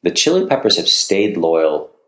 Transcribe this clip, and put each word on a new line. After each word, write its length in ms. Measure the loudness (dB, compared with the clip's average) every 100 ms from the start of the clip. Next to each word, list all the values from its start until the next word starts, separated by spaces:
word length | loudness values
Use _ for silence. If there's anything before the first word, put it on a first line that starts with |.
the 80 | -4
Chili 360 | -2 0 0 0
Peppers 300 | 0 2 0
have 120 | 2
stayed 480 | 0 2 0 0 0
loyal 520 | 0 2 0 -2 -8 _